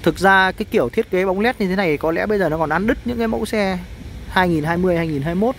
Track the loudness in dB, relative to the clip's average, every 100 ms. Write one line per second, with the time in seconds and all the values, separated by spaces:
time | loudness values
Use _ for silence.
0 | 0 4 4 6 4 -2 -2 0 0 -2
1 | -2 0 0 0 0 0 -2 0 0 0
2 | 0 0 0 0 0 0 0 0 0 -2
3 | -4 -4 -2 -2 -2 -2 -2 -4 -8 -14
4 | -14 -14 -4 0 2 2 0 0 2 0
5 | 0 -2 -2 0 0